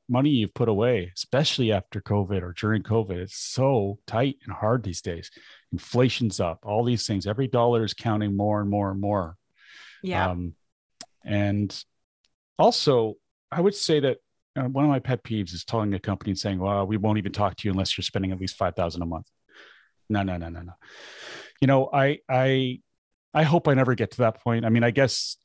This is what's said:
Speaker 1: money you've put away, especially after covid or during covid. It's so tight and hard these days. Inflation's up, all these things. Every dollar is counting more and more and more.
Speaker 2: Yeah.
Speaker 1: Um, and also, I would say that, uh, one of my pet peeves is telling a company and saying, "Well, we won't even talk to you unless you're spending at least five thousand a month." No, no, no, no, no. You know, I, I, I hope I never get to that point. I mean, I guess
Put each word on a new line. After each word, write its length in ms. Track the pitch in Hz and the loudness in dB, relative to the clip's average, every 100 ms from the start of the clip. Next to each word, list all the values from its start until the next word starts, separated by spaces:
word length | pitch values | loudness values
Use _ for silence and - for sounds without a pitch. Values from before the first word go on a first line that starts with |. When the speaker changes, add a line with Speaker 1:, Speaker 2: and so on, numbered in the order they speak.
| - | 0
Speaker 1:
money 220 | 123 143 | 2 4
you've 240 | 131 104 | 2 0
put 140 | - 117 | 0 0
away, 440 | 101 120 117 90 | 2 2 2 -2
especially 580 | - - 127 156 - 117 | -8 -2 0 0 2 2
after 280 | 101 - 104 | 0 -2 -10
covid 420 | - 101 95 98 | 0 0 0 -2
or 100 | 87 | -4
during 300 | 87 107 110 | -4 0 0
covid. 340 | - 113 101 87 | 0 0 0 -6
It's 200 | 95 - | -8 -10
so 640 | - - 135 127 98 101 - | -8 0 2 2 0 -6 -4
tight 300 | 110 139 - | -2 0 -2
and 100 | - | -12
hard 280 | 92 107 123 | -4 0 0
these 200 | 98 82 | -2 -8
days. 280 | - 85 - - - - _ | -8 -10 -12 -20 -20 -20 _
Inflation's 680 | 87 - 117 127 - 117 95 | -10 -2 2 2 2 -2 -2
up, 200 | 87 82 | -4 -4
all 200 | 104 104 | -4 -2
these 220 | 117 120 - | 0 -2 -2
things. 200 | 101 87 | -4 -2
Every 200 | 104 131 | -4 0
dollar 360 | 123 117 117 | 2 4 2
is 100 | 107 | 0
counting 420 | - 120 107 104 98 | -4 -2 -2 0 0
more 240 | 104 104 | 0 0
and 100 | 101 | 0
more 200 | 101 101 | 0 -2
and 100 | 95 | -2
more. 360 | 101 101 85 87 _ _ - - - - | -2 -2 -2 -10 _ _ -20 -20 -20 -12
Speaker 2:
Yeah. 280 | 185 175 92 | -6 -2 -2
Speaker 1:
Um, 240 | 87 87 - _ _ _ _ - _ | -2 -6 -10 _ _ _ _ -20 _
and 600 | - 104 101 101 101 - - _ _ _ _ _ _ - | -4 0 0 0 -2 -6 -16 _ _ _ _ _ _ 2
also, 560 | 190 240 - 127 110 104 _ _ _ | 4 4 2 2 0 -6 _ _ _
I 100 | 160 | 0
would 140 | 185 | 0
say 260 | 202 - 151 | 0 0 2
that, 180 | 135 - _ _ _ - | 2 -2 _ _ _ -6
uh, 60 | |
one 220 | 127 135 | -2 2
of 60 | 147 | 2
my 80 | 135 | 2
pet 240 | - 127 | 0 -4
peeves 300 | - 110 90 | -2 -4 -4
is 120 | 85 | -8
telling 280 | - 113 107 | -4 -2 0
a 60 | 95 | -2
company 320 | - 95 - | -4 -4 -2
and 80 | 92 | -4
saying, 200 | 107 95 | -2 -2
"Well, 280 | 95 101 95 | 0 0 0
we 100 | 107 | 0
won't 220 | 107 104 | 0 0
even 140 | 95 | -2
talk 240 | 98 101 95 | -2 -2 -2
to 120 | 104 | -2
you 40 | |
unless 240 | 95 95 - | -2 -2 -4
you're 60 | |
spending 300 | - 101 95 | -6 -4 -4
at 80 | 92 | -4
least 160 | 92 - | -8 -4
five 180 | 92 | -4
thousand 280 | 87 85 85 | -2 -4 -4
a 40 | 85 | -6
month." 200 | 82 - _ _ - - - _ _ - | -8 -12 _ _ -20 -20 -20 _ _ -4
No, 140 | 104 | -2
no, 140 | 98 90 | -2 -4
no, 120 | 85 | -8
no, 140 | 85 | -12
no. 100 | 87 - - - - - - - - - | -14 -18 -20 -20 -20 -18 -18 -16 -18 0
You 60 | 135 | 4
know, 240 | 139 135 | 4 4
I, 280 | 143 135 151 - | 2 2 0 -2
I, 520 | 127 131 131 131 127 _ _ _ _ _ | 2 4 2 0 -6 _ _ _ _ _
I 80 | 147 | 2
hope 260 | 156 170 - | 4 4 4
I 60 | |
never 200 | 131 127 | 4 4
get 180 | 120 110 | 2 -2
to 60 | - | 2
that 220 | 117 - | 0 2
point. 220 | - 117 | -2 0
I 40 | 117 | 2
mean, 140 | 117 | 4
I 80 | 120 | 4
guess 440 | 120 131 - - - | 4 2 2 -6 -10